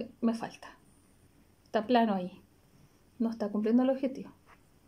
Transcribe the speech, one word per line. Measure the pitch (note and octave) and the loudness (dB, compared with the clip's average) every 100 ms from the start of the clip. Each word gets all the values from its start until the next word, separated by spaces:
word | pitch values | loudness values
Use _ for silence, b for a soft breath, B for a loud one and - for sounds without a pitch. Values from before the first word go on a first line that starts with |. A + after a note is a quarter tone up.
| - - | 0 -6
me | A#3 | -4
falta. | A3+ - - - - _ _ _ _ _ _ _ _ _ | -4 -8 -12 -20 -20 _ _ _ _ _ _ _ _ _
Está | A3 A3 | -2 4
plano | B3 A3+ | 4 4
ahí, | F#3+ F3+ - - _ _ - - _ _ - | 2 -4 -12 -20 _ _ -20 -20 _ _ -4
no | A#3 | -4
está | - G#3 | -2 -4
cumpliendo | G#3 G#3+ A#3+ | -2 2 4
el | C4 | 4
objetivo. | C4+ C4+ - - - - - _ _ | 0 -2 -6 -14 -18 -20 -20 _ _